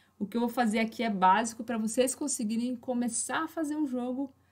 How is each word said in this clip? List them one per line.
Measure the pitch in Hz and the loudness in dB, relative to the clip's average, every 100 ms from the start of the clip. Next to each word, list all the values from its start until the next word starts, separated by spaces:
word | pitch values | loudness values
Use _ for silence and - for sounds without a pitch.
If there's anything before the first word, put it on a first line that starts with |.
| _ _ | _ _
O | 202 | -6
que | 233 | -2
eu | |
vou | 240 | 0
fazer | 247 233 220 | 2 2 2
aqui | 220 - | 0 -2
é | 226 | -2
básico | 196 185 196 233 - | 4 6 6 4 -4
pra | 240 233 | -4 -2
vocês | 220 240 262 | 0 2 2
conseguirem | - 294 - 214 226 240 | 0 -4 -2 -2 -2 -2
começar | 247 - 240 240 220 - 262 | -4 -4 -2 0 -2 -2 -2
a | 320 | -2
fazer | - 294 302 | -2 -2 0
um | 294 | 0
jogo | 247 247 254 277 - _ | 0 -2 -4 -6 -8 _